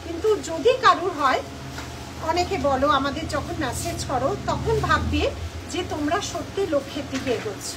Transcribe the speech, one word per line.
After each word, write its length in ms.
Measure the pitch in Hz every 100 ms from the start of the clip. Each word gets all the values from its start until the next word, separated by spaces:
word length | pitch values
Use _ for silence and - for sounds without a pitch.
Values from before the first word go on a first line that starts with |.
কিন্তু 240 | - 330 440 403 294
যদি 220 | 330 359 508
কারুর 280 | 415 330 359 285
হয়, 200 | 269 339 - - - - - - - - 320
অনেকে 260 | 339 349 381 277
বলো, 180 | 262 285 285
আমাদের 260 | 277 269 320
যখন 200 | 294 302 339
message 340 | 262 - - - -
করো, 180 | 262 269 403 -
তখন 240 | 302 427 440 -
ভাববে 380 | 302 - 294 466 - - - -
যে 80 | 339 -
তোমরা 260 | 320 294 370 -
সত্যি 300 | 339 269 - 381
লক্ষ্যের 320 | 285 - - 269
দিকে 180 | 262 262 214
এগোচ্ছ। 300 | 214 190 -